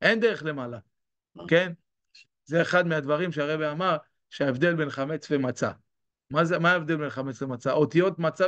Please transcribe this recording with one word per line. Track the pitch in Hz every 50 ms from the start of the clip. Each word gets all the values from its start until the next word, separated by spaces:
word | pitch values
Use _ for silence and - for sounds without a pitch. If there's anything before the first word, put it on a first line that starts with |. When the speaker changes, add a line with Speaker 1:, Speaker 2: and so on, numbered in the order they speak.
Speaker 1:
אין | 160 185 226 226
דרך | 233 226 196 - 151
למעלה, | 156 147 139 127 120 120 110 - _ _ _ _ _ _ _ _ _ _ 170
Speaker 2:
אה. | -
Speaker 1:
כן? | 175 160 170 185 180 170 - _ _ _ _ _ _ _ - - _ _ _ _
זה | - 151 170
אחד | 160 - 180 180 180
מהדברים | 170 160 156 139 139 147 151 180 180
שהרבי | 156 151 143 147 156 156 156 151
אמר, | 147 160 185 185 165 147 - _ _ _ _ _
שההבדל | - - 143 139 123 127 160 175 170
בין | 165 151 143
חמץ | - 139 135 143 160 151 - -
ומצה. | 151 139 135 127 120 - - 107 95 - _ _ _ _ _ _ _ _ _ _
מה | 131 151 170
זה, | 165 175 165
מה | 165 170
ההבדל | 180 175 160 151 165
בין | 156 151 139
חמץ | - - 135 135 127 -
למצה? | 139 131 127 117 - 139
אותיות | 131 151 151 - - 165 180 190 170 165
מצה | 170 160 - - 185